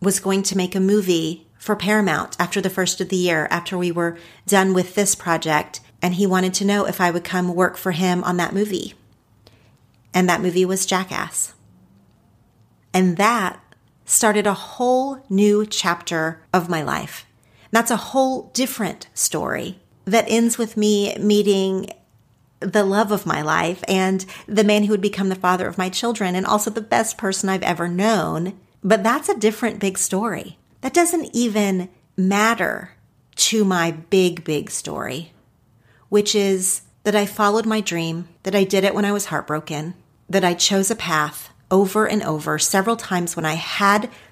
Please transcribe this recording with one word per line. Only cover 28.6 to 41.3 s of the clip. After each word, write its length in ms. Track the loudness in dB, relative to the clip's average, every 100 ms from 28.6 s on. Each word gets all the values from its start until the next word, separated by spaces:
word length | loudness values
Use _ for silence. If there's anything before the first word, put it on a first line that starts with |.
| _ _
But 200 | 0 2
that's 260 | 2 0 -2
a 100 | 0
different 420 | 0 0 -4 -2
big 180 | -4 -2
story. 600 | -2 -2 -2 -4 -8 -18 _ _
That 120 | -2
doesn't 360 | 2 2 0 -2
even 540 | -2 0 0 0 0 -4 _ _ -2
matter 760 | 0 2 2 2 -2 -4 -10 -20 _ _ _ -2
to 280 | 2 2
my 260 | 2 2 0
big, 540 | -4 0 4 4 0
big 260 | -4 -4 -4
story, 640 | -8 -8 -8 -8 -10 -14 _ _ _ _ _ _ _ _
which 240 | 2 2 2
is 460 | 2 0 0 -4 -8 _
that 140 | 0 0
I 100 | 0
followed 400 | 0 2 2 0
my 140 | -2
dream, 480 | -2 -4 -4 -6 -10 _
that 100 | -2
I 80 | 2
did 220 | 2 2
it 100 | 2
when 120 | 2 0
I 60 |
was 140 | -2 -2
heartbroken, 680 | -4 -4 -6 -6 -8 -8 -12 _ _ -2
that 160 | 2
I 100 | 2
chose 380 | 2 2 2 0
a 40 | -2
path 520 | 0 0 0